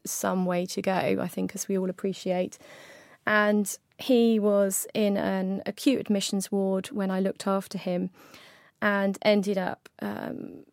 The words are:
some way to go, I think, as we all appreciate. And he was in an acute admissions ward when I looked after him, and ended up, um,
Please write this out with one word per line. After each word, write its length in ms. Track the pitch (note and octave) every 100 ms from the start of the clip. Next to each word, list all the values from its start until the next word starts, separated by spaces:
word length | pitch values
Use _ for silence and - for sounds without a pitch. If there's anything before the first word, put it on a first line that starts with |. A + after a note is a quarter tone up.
some 400 | - - G3 F#3
way 220 | F3+ F3 F3+
to 160 | -
go, 360 | F#3+ F#3 - -
I 80 | F3+
think, 260 | - F#3
as 120 | G3 -
we 120 | G3
all 100 | F#3
appreciate. 720 | F#3 G3 F3+ F#3 F3+ F#3 - - - - - - - -
And 480 | G#3+ G#3 G#3 G3+ - _ -
he 420 | - B3 A#3 A3
was 480 | G#3 G3+ G3 F#3+ -
in 240 | G#3+ G3+ G3+
an 460 | G3 F#3+ F#3+ F#3+
acute 360 | - - C#4+ B3+
admissions 520 | - G3+ - G3 F#3+
ward 360 | G3 F#3+ F#3+ -
when 220 | G#3 G3
I 100 | F#3+
looked 260 | F#3+ - G3+
after 320 | G3 - F#3
him, 320 | F#3 F3+ F#3 - - - - - _ _
and 360 | G#3 G3+ G3 G3
ended 360 | G#3+ G#3 G3 F#3+
up, 300 | F#3 - - -
um, 640 | G#3 G#3 - - - - -